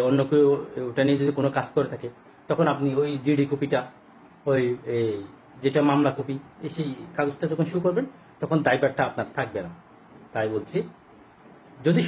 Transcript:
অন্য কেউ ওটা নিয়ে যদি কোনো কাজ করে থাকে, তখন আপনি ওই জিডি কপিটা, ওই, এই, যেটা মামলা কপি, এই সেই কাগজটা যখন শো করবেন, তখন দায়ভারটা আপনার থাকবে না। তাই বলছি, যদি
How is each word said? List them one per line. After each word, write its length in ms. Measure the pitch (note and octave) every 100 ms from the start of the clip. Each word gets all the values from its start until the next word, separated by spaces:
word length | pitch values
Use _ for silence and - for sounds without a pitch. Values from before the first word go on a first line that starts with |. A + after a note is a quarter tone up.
| B2+
অন্য 120 | C#3 C3+
কেউ 160 | D3 C#3+ C#3+ - - B2+
ওটা 120 | A#2 C3+
নিয়ে 120 | C#3
যদি 100 | C#3+ C#3+
কোনো 100 | C3+ C3+
কাজ 100 | B2+ -
করে 120 | B2+
থাকে, 140 | B2 A#2+ - - - -
তখন 160 | D3+ D#3+
আপনি 160 | C3+ C#3 C3+
ওই 80 | D3 C#3+ B2+
জিডি 200 | D3 C#3
কপিটা, 280 | C#3 - C3+ B2+ - - - - - C#3+
ওই, 120 | C3+ B2 A#2+ - A#2+
এই, 140 | A2+ G#2 G2 - - -
যেটা 180 | C3+ C#3+ C#3+
মামলা 220 | C#3+ C#3+ C3+
কপি, 180 | C#3 C3+ - -
এই 60 | D3+ -
সেই 140 | C#3+ C3 A2+ -
কাগজটা 300 | C#3+ C#3+ D#3+
যখন 140 | D#3 D#3+
শো 60 | F3+ F3+
করবেন, 200 | F3+ C4+ - - -
তখন 180 | C#3+ D#3+ C#3+
দায়ভারটা 360 | C3 C3+ C3+ B2+
আপনার 180 | - G#2+ -
থাকবে 220 | B2 G#2+ F2
না। 60 | E2+ - - - - -
তাই 140 | A#2 A2 G#2+
বলছি, 220 | - F#3 - - - - - - - - - - D#3
যদি 160 | E3+